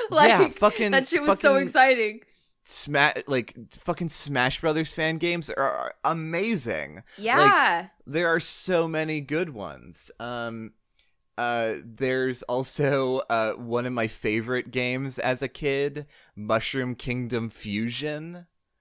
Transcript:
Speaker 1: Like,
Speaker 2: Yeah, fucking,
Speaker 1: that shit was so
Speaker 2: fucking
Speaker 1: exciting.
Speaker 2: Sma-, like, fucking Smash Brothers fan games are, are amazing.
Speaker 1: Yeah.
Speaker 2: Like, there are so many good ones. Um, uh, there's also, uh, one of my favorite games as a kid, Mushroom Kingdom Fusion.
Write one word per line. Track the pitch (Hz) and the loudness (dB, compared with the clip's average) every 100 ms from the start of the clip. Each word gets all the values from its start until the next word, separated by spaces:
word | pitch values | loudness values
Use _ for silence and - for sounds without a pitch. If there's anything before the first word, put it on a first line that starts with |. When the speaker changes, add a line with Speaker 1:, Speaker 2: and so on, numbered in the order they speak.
| 453 | 2
Speaker 1:
Like, | 311 294 | 6 8
Speaker 2:
Yeah, | 185 381 | 8 6
fucking, | - 208 220 214 | 4 2 4 2
Speaker 1:
that | 269 262 | 2 2
shit | 339 | 0
was | 294 285 | 2 4
so | 294 | 6
Speaker 2:
fucking | 269 175 | 4 4
Speaker 1:
exciting. | - 262 247 214 220 _ _ _ _ | 6 6 6 2 -4 _ _ _ _
Speaker 2:
Sma-, | - - 143 143 147 - - | -12 -8 0 4 4 2 -2
like, | 131 110 - 110 | -2 -2 -14 -18
fucking | - - 165 165 | -10 -6 -4 -4
Smash | - 143 131 131 - | -4 -2 0 0 2
Brothers | 160 156 156 | 0 0 -2
fan | - 160 160 | -2 -2 0
games | 170 170 147 | -2 -2 -4
are, | - | -2
are | 135 67 62 - | -2 -2 -6 -4
amazing. | 143 165 160 170 220 196 113 80 73 80 - - | -2 -2 -4 -2 -2 -2 -2 -6 -6 -12 -20 -8
Speaker 1:
Yeah. | 220 269 415 339 233 170 | 0 4 4 4 2 0
Speaker 2:
Like, | 190 _ - | -6 _ -6
there | 156 170 | -2 2
are | 165 | 0
so | - - - 175 165 | -2 -4 0 0 0
many | 160 156 156 | -2 -2 -4
good | 139 151 180 | -4 -4 -4
ones. | 117 87 67 71 - - - | -8 -12 -12 -18 -20 -20 -12
Um, | 117 120 117 113 113 _ _ _ _ _ _ - | -8 -6 -6 -8 -14 _ _ _ _ _ _ -6
uh, | 120 117 113 85 | -2 0 -2 -4
there's | 104 113 131 131 131 123 | -10 -4 -2 0 -2 -4
also, | - 127 131 - 143 139 131 131 - | -4 -2 -2 0 2 2 0 -2 0
uh, | 117 110 | 0 0
one | - 117 120 127 | -4 -4 -2 -2
of | |
my | 123 110 | -2 -4
favorite | - 110 110 113 127 - | -2 -2 -2 0 -4 -2
games | 123 123 127 135 - | -4 -2 -2 -6 -4
as | 127 127 | -2 -2
a | 131 | -4
kid, | - 147 139 143 143 143 - _ | -4 -2 0 -2 -4 -14 -20 _
Mushroom | 104 107 110 - 135 127 120 | -12 0 0 0 -4 -4 -6
Kingdom | 135 123 120 120 113 | -6 -4 -2 -4 -4
Fusion. | - 110 101 117 120 151 151 165 175 175 _ _ _ | -8 -4 -4 -2 -4 -6 -8 -10 -16 -20 _ _ _